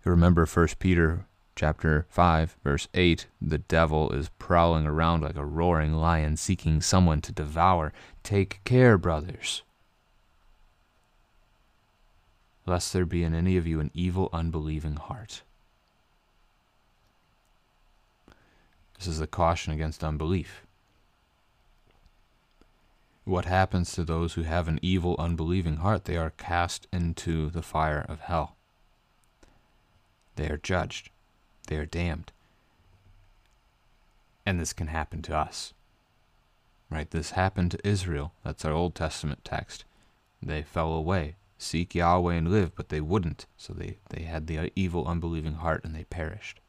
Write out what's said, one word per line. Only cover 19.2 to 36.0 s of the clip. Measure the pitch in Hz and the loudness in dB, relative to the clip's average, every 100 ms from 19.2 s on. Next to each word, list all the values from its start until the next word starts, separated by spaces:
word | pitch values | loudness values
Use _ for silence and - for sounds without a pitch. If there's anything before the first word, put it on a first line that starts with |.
the | 78 | -4
caution | - 85 85 - | 2 2 2 -2
against | 76 78 - | -2 -4 -4
unbelief. | 80 76 78 92 - - _ _ _ _ _ _ _ _ _ _ _ _ _ _ _ _ _ _ _ _ _ _ _ _ _ _ | -4 -2 0 -2 -2 -16 _ _ _ _ _ _ _ _ _ _ _ _ _ _ _ _ _ _ _ _ _ _ _ _ _ _
What | - 90 | -2 -2
happens | 87 92 95 92 85 | 2 2 4 2 -2
to | - | -2
those | 82 80 85 | -2 0 -2
who | - | -2
have | 80 85 82 | -2 0 0
an | 78 | 0
evil, | 90 92 87 85 | 2 2 2 0
unbelieving | 85 82 82 92 85 78 | -2 -2 0 0 0 0
heart? | 95 104 - | 0 0 -2
They | 85 | -4
are | 80 | -4
cast | - - 85 85 - - | -6 -4 0 0 -4 -6
into | 90 85 82 - 80 76 | -2 -2 -2 -2 -2 -2
the | 85 | -4
fire | - 80 78 76 - | -4 -2 0 -2 -6
of | 78 | -12
hell. | - 85 - _ _ _ _ _ _ _ _ _ - _ _ _ _ _ _ _ _ - | -4 -4 -4 _ _ _ _ _ _ _ _ _ -20 _ _ _ _ _ _ _ _ -6
They | 76 | -4
are | 76 | -4
judged. | - 90 - - - _ _ _ _ _ - | -2 -2 -2 -10 -16 _ _ _ _ _ -8
They | 78 | -6
are | |
damned. | 76 82 85 82 - _ _ _ _ _ _ _ _ - _ _ _ _ _ _ _ _ _ _ _ _ - | -4 -2 -2 -4 -10 _ _ _ _ _ _ _ _ -20 _ _ _ _ _ _ _ _ _ _ _ _ -2
And | 90 | -2
this | 80 | -2
can | - 80 | -6 -6
happen | 80 76 80 | -4 -6 -8
to | 76 78 | -4 -2
us. | 73 - - _ _ _ | -2 -6 -14 _ _ _